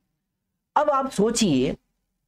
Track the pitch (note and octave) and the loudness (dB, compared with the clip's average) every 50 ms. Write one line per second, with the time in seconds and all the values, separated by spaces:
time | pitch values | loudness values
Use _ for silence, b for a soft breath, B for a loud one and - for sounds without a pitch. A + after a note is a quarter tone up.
0 | _ _ _ _ _ _ _ _ _ _ _ _ _ _ _ C4 D4+ D4+ C#4 C4+ | _ _ _ _ _ _ _ _ _ _ _ _ _ _ _ -2 0 2 0 0
1 | C4+ - - - G3+ A#3 A3+ - A3+ F#3 C#3+ B2+ B2+ - - - _ _ _ _ | -2 -2 -2 0 0 0 0 0 0 0 2 0 0 -2 -4 -8 _ _ _ _
2 | _ _ _ _ _ | _ _ _ _ _